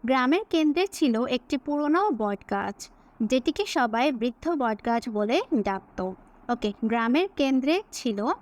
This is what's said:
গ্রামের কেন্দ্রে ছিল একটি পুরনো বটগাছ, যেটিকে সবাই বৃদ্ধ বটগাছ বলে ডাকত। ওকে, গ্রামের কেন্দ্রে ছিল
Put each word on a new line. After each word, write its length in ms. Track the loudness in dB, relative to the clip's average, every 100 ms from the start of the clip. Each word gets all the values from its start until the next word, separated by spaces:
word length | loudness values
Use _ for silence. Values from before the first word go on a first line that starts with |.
গ্রামের 360 | 2 2 4 2 2
কেন্দ্রে 380 | 2 4 2 0
ছিল 380 | 0 2 2
একটি 320 | 0 -4 -2 -4
পুরনো 540 | -2 -2 2 2 2
বটগাছ, 800 | 0 -2 -4 -4 -4 -4 -8 -18 -20 -20 _
যেটিকে 440 | 0 2 0 -2
সবাই 460 | -2 0 0 2 0
বৃদ্ধ 380 | 0 -4 -4 -4
বটগাছ 600 | 0 -2 -2 -2 -2 -2
বলে 320 | -2 0 0 2
ডাকত। 580 | 0 0 -4 -8 -8 -8 -8 -20 -18 -6
ওকে, 240 | -4 -4 -2
গ্রামের 420 | -2 0 2 2 0
কেন্দ্রে 480 | 0 2 2 2 0 -2
ছিল 340 | -6 -4 -2 -2 -4